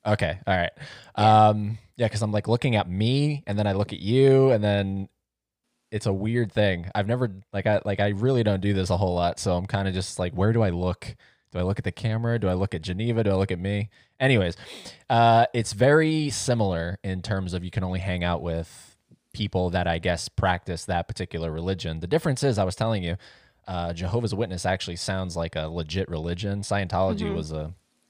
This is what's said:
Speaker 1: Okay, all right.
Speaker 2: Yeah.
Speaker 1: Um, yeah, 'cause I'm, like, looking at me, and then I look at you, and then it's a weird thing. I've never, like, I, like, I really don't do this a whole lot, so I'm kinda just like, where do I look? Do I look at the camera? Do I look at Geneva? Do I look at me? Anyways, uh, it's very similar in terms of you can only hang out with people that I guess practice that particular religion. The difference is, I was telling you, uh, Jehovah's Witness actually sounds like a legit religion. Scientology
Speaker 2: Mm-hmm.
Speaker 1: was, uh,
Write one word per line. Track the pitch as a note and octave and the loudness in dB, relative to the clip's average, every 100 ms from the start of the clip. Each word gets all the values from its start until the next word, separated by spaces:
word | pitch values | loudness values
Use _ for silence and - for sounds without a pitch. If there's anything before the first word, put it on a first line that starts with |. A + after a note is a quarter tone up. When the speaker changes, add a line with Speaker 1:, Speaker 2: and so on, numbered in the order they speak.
| G#2+ | -2
Speaker 1:
Okay, | G#2 G2 F#2+ - | 0 0 -2 0
all | F#2 | 0
right. | E2+ - - - - - | 0 -6 -18 -18 -10 4
Speaker 2:
Yeah. | G#2+ A2 G#2+ | 8 8 8
Speaker 1:
Um, | G#2+ G#2 A2+ - - | 6 -2 -6 -12 -2
yeah, | A2+ | -2
'cause | G#2+ | 0
I'm, | G#2+ | 0
like, | G#2 A2 | 0 2
looking | A#2+ C#3 A2 | 2 2 2
at | F2 | 0
me, | F#2 A2+ C3+ D3 D3 - | 0 2 2 0 -2 -4
and | G2+ | -2
then | G#2 | 0
I | |
look | F#2+ G#2 | 0 -2
at | G#2 | -4
you, | G2 B2+ C3+ C3+ C3+ | 2 6 6 8 6
and | A2+ | 4
then | G#2 G2+ G2 G2 F#2+ _ _ _ _ _ _ _ _ | 4 2 0 -4 -8 _ _ _ _ _ _ _ _
it's | G#2+ G#2 | -4 -2
a | |
weird | G2 G#2+ A#2+ A2 | 0 0 0 0
thing. | - G#2 F2 F2 | 2 2 0 -4
I've | - G2+ | -4 -2
never, | B2 B2 F#2+ - | 0 -2 -6 -10
like, | G2+ A2 | -2 0
I, | G#2 - | 0 0
like, | G2 | 0
I | G2+ | 0
really | G2+ B2 B2+ | 0 0 2
don't | G#2+ G2 | 2 2
do | G2+ | 2
this | G2 F#2 | 0 0
a | F2+ | 0
whole | F#2+ F2 | 0 0
lot, | E2+ - | 0 0
so | F#2+ F2 | -2 -2
I'm | F#2+ | 0
kinda | G2+ G2 | -2 -2
just | F#2 F#2 - | -4 -6 -6
like, | F2+ | -4
where | F#2 G2+ | 0 2
do | A#2 | 2
I | G#2 | 2
look? | F2 F#2 F2 - - _ _ _ | 0 -2 -4 -8 -16 _ _ _
Do | F2+ | -4
I | |
look | F#2 G2+ | -2 -2
at | - | -6
the | |
camera? | - A2+ A2 A#2 A#2 | -4 -4 -2 -2 0
Do | G2 | 0
I | F2+ | 0
look | F#2+ F2 | -2 -4
at | |
Geneva? | E2+ F#2 A#2 A2+ | -6 -4 0 0
Do | G#2 | 2
I | F#2+ | 2
look | F#2+ | 0
at | F2 | -2
me? | F#2+ G2+ G#2+ - _ - | -2 -2 -4 -10 _ -2
Anyways, | - B2 F2+ - - - - - - | 2 4 2 -4 -14 -16 -18 -14 0
uh, | A#2 A#2 A2+ A#2 | 4 6 6 4
it's | A#2+ A2 | 0 -4
very | G#2 B2+ D3+ D#3+ D#3 D3 | 2 4 6 4 0 -2
similar | - - A#2+ G2 E2+ E2+ G2 G2 | -4 -2 0 0 -2 -4 -6 -6
in | F#2 | -6
terms | - G2 F2+ | -2 -4 -2
of | F2+ | -6
you | F2+ | -4
can | G#2 F#2 | -4 -2
only | F#2 | -2
hang | F#2+ F2+ | -2 -2
out | F2 E2+ | 0 -2
with | E2+ E2 E2 - - _ _ - _ | -2 -4 -6 -12 -20 _ _ -20 _
people | - G#2 F#2 F2+ | -6 -4 0 0
that | F2+ F2 | 0 0
I | E2 | 0
guess | F2+ F2 - | 0 -2 -4
practice | - F#2+ F2 - E2+ - | 0 0 0 -4 -8 -4
that | F2 E2+ | -4 -4
particular | - F#2 G#2 E2 | -8 -8 -6 -6
religion. | D#2+ F2 F#2+ E2+ D#2+ | -4 -4 -4 -6 -8
The | E2+ | -2
difference | D#3+ D#3+ C3 | -2 0 0
is, | C#3 G#2 | 0 2
I | F#2 | 0
was | - | 0
telling | A2+ G#2+ | -2 0
you, | F2 F2 - - _ _ - | -2 -6 -8 -20 _ _ -8
uh, | F2 E2+ | -6 -4
Jehovah's | E2+ F2 A#2 A#2 G2+ | -4 -2 -2 -2 -2
Witness | A2 F2+ F#2 | -4 -4 -2
actually | F#2 - F2 | -2 -4 -6
sounds | - F#2+ F#2 E2+ | -4 -4 -4 -4
like | E2 D#2+ | -4 -4
a | D#2 | -4
legit | E2+ D#2 F2+ F#2 | -6 -4 -4 -4
religion. | E2 E2 F2 G2+ G2+ | -4 -4 -4 -4 -6
Scientology | G2 G2+ F#2 F#2 F#2+ G2+ E2+ | -2 -2 -2 0 0 0 -2
Speaker 2:
Mm-hmm. | E2 | -4
Speaker 1:
was, | D#2 | -6
uh, | D#2 D2+ F#2 _ _ | -6 -8 -12 _ _